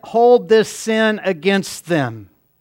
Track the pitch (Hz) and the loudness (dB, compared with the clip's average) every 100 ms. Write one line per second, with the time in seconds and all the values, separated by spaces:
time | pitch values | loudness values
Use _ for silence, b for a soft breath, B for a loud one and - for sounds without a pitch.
0 | - 226 240 247 175 220 208 - - 220 | -4 2 4 4 4 2 2 -6 -4 0
1 | 220 214 185 170 175 196 - - - 165 | 0 -2 -4 -2 -2 -2 -4 -12 -4 -4
2 | 127 113 98 _ _ _ | -4 -8 -18 _ _ _